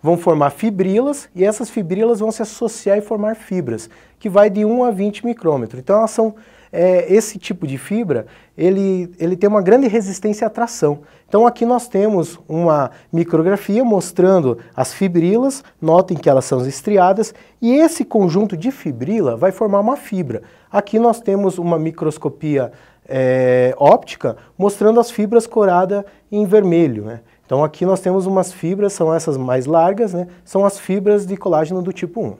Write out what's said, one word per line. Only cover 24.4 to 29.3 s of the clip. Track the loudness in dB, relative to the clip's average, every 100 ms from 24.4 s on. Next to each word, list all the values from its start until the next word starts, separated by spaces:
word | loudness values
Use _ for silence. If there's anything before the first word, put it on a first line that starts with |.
| _ _
mostrando | -2 2 2 4
as | 2
fibras | -2 2 2 2
coradas | 0 2 4 2 -2 -6 _ _
em | -2 2
vermelho, | 4 4 2 2 0
né? | -10 -14 _ _
Então, | _ 0
aqui | 0 -2
nós | -2 0
temos | 0 -2
umas | 0 -2 -2
fibras, | -6 -6 -2 -2
são | -2 -2
essas | 0 -2